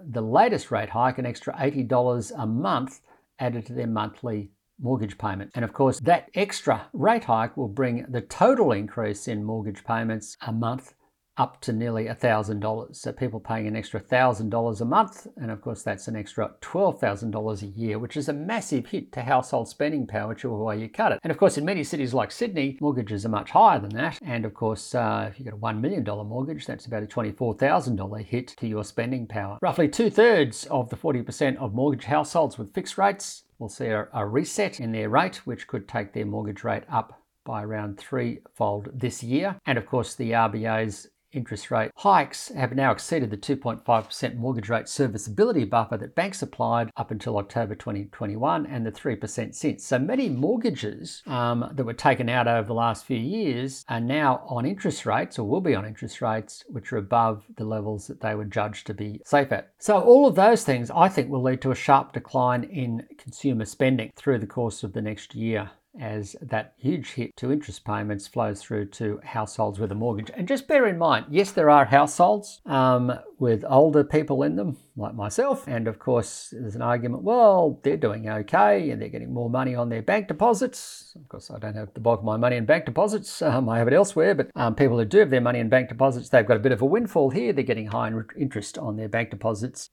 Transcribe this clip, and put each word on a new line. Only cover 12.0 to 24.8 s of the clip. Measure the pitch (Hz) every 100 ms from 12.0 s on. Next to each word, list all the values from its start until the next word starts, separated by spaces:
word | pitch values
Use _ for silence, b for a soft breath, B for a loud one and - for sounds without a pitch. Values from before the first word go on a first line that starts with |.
| 110
a |
thousand | 117 123 107 107 104
dollars. | 107 113 - -
So | 123
people | - 127 110
paying | - 113 107
an | 107
extra | - 104
thousand | - 127 127 107 110
dollars | 117 117 107
a | 117
month, | 185 208 - - -
and | 117
of | 104
course | - 113
that's | - 98 -
an | 110
extra | 101 - 107 -
twelve | - 175 196 -
thousand | 117 101 117
dollars | 107 110 104
a | 101
year, | 98 113 104
which | 120 151
is | 143
a |
massive | 147 170 226 - 139 -
hit | 196 -
to | 135
household | 123 131 - 123 113
spending | - 147 151 120
power, | 107 104
whichever | 110 127 107
way | 110 107
you | 110
cut | - 214
it. | -
And | 165
of | 151
course, | 190 185
in |
many | 156 190 143
cities | 165 127
like | 127 104
Sydney, | - 233 180 139 135
mortgages | 147 127 104 104 113
are |
much | 107 -
higher | 175 214 147
than | 101
that. | 110 160 -
And | 170 117 107
of |
course, | 101 110 107